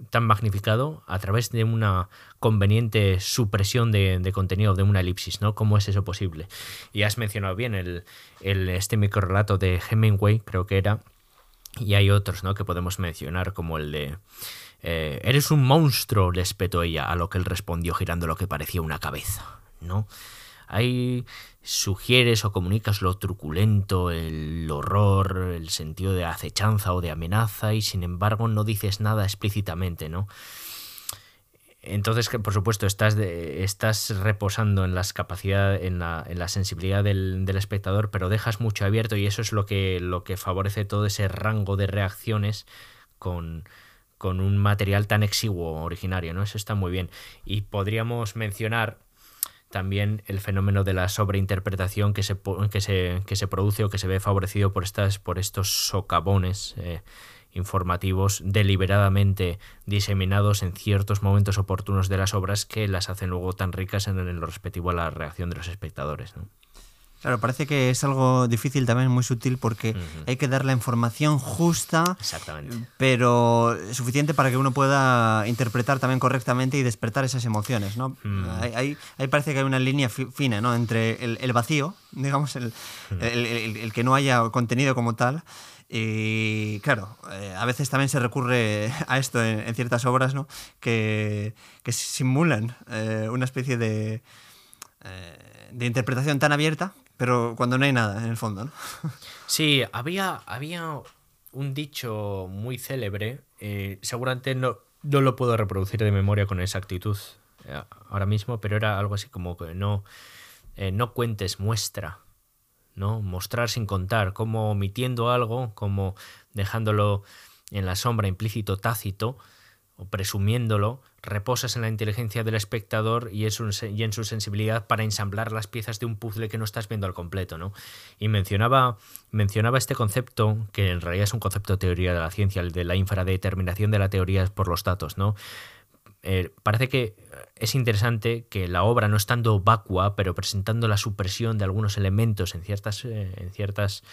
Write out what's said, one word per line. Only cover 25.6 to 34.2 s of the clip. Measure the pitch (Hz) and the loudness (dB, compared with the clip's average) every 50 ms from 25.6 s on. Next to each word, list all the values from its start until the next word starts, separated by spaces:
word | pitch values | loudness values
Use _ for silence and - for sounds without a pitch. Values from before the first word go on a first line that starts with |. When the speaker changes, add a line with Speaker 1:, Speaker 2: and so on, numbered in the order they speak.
| 80 78 | -6 -6
Speaker 1:
sentido | - - 80 78 80 - 92 95 95 | -6 -6 -6 -8 -6 -4 -2 0 0
de | 90 87 | 0 0
acechanza | 82 80 - - 76 - - 98 107 110 104 101 92 90 | -2 -4 -6 -8 -6 -2 0 2 2 2 2 2 2 0
o | 90 | 0
de | 87 82 | 0 -2
amenaza, | 76 80 82 82 101 110 113 107 - - - 107 107 | -4 -4 -2 0 2 2 2 2 0 -2 -2 0 0
y | 110 | 0
sin | 101 - - 95 | 0 -2 -2 -4
embargo | 87 87 87 87 101 107 110 104 113 | -4 -4 -2 0 0 0 2 2 0
no | 113 110 107 107 | 2 2 2 2
dices | 110 110 101 - 98 98 - | 0 0 0 -2 -2 -2 0
nada | 107 107 110 107 98 | 0 0 2 2 0
explícitamente, | 95 - - - 104 101 104 98 90 80 85 92 90 82 76 80 78 | 0 -2 -2 -2 -2 0 -2 -2 -2 -2 -2 -2 -4 -4 -6 -8 -6
¿no? | 80 90 101 101 - - - - - - - - - - - - - - - - - - - - _ _ _ _ _ _ _ _ _ _ | -4 -4 -4 -6 -8 -14 -20 -18 -18 -16 -16 -16 -14 -16 -16 -16 -18 -14 -14 -14 -14 -14 -16 -20 _ _ _ _ _ _ _ _ _ _
Entonces, | - - 95 104 98 113 110 120 113 - | -10 -6 -4 -2 0 0 0 0 0 0
que, | - 117 | -2 -2
por | 101 104 95 | -2 0 0
supuesto, | 104 92 117 107 - - | 2 2 0 0 2 0
estás | 98 98 - 107 107 107 | 0 2 2 2 2 4
de, | 107 104 90 85 85 85 80 67 80 95 | 2 0 -2 -4 -4 -6 -6 -4 -2 -2
estás | 98 - - - 110 107 - - - 110 95 | -2 -2 0 0 0 0 0 -2 -2 -2 0